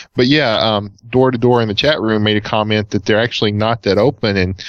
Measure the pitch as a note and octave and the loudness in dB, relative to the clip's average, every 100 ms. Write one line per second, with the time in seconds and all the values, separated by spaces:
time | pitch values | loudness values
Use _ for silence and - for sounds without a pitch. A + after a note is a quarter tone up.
0 | - - B2+ D3+ C3 G#2+ A2 G#2 G2+ - | -6 0 2 2 2 0 0 -2 -4 -14
1 | A#2 A#2+ C3 A#2+ B2 B2 A2 G#2 C#3+ D#3 | -4 0 0 2 2 2 0 0 0 0
2 | A2 G#2+ G#2+ G#2 G#2 A2+ G#2+ G#2+ G#2 G#2 | 0 0 0 0 -2 -2 0 -2 -2 -4
3 | - G#2+ A#2 - G#2+ G#2 A2 A#2 G#2 F#2+ | 0 0 0 -2 -2 0 -2 -2 0 0
4 | B2 - A2 G2 F2+ F2+ | 0 0 -2 0 -2 -4